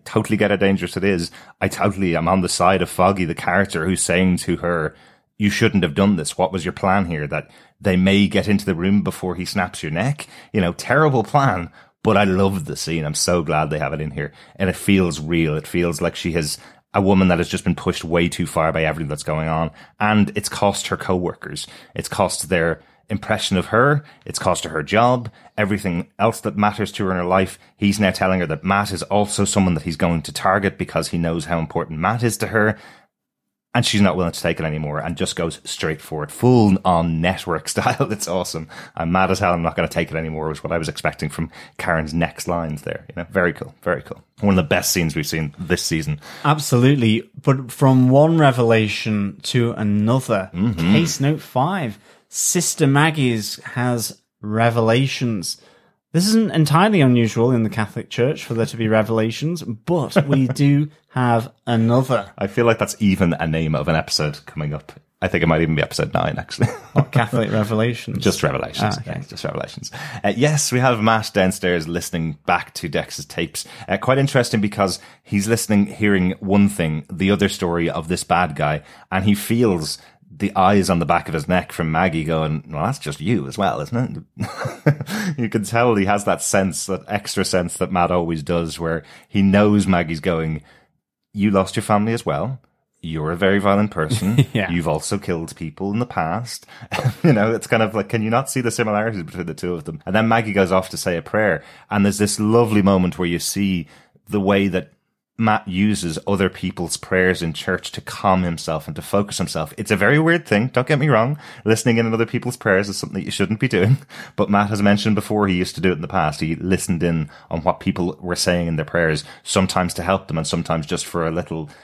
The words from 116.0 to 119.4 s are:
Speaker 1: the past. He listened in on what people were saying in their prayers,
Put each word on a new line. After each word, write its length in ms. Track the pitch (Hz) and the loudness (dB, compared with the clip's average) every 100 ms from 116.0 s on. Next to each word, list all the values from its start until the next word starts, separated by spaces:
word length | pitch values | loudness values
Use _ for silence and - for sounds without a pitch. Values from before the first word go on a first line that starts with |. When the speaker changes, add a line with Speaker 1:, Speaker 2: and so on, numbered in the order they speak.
Speaker 1:
the 60 | 82 | -2
past. 300 | 95 78 - | -2 -2 -2
He 140 | 80 82 | -4 -4
listened 480 | 90 92 - 85 | -2 -2 0 -2
in 260 | 87 82 76 - - | 0 -2 -4 -10 -10
on 120 | 85 | -4
what 160 | 87 - | -2 0
people 360 | 101 92 87 - | -2 -2 -4 -6
were 140 | 90 87 | -6 -2
saying 320 | 92 87 85 | 0 0 0
in 80 | 78 | -4
their 80 | 73 | -2
prayers, 380 | 85 80 76 - - | 0 0 -2 -6 -14